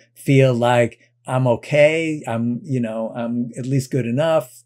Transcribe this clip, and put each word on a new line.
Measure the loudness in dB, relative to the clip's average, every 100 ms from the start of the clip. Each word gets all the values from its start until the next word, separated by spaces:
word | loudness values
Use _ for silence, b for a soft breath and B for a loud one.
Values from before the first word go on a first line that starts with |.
| b
feel | -8 2 4 4
like | 4 2 2 2 -2 b _ -6
I'm | -2 0
okay, | 0 0 4 4 2 -4 -6 -6
I'm, | -4 -4 -4
you | -4 -4
know, | -4 -6 -8 -6
I'm | -6 -6 -6 -8
at |
least | -4 -4 -2
good | -4
enough | -2 -2 0 0 -2 -12